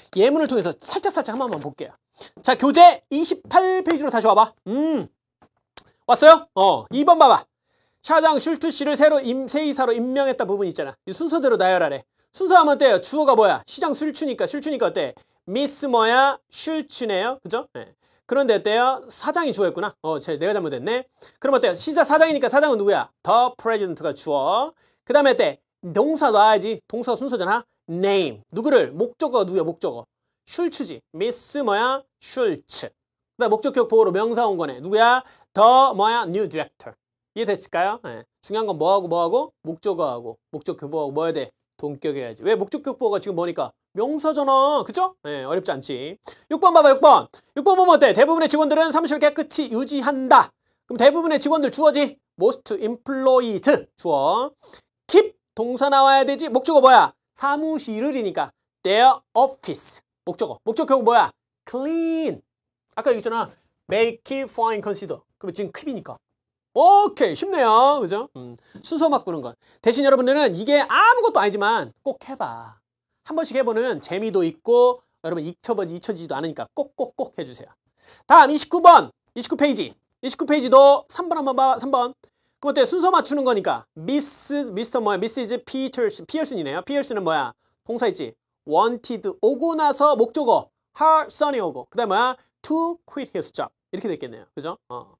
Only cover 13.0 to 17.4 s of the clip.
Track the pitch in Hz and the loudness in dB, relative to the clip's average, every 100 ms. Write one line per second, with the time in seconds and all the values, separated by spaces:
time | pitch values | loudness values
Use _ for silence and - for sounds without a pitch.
13 | - 294 285 226 202 131 - - 302 277 | 0 -2 2 4 4 2 -6 -8 -6 -4
14 | 302 - 294 226 180 294 311 269 196 180 | -6 -6 -6 -4 -6 -6 -6 -4 -2 -2
15 | 135 - _ _ - 226 277 - 285 233 | -6 -10 _ _ -8 -4 -4 -4 -2 0
16 | 220 247 277 - _ - 311 320 302 - | 2 4 2 0 _ -12 -8 -8 -8 -8
17 | 233 185 226 277 | -4 -4 -4 -8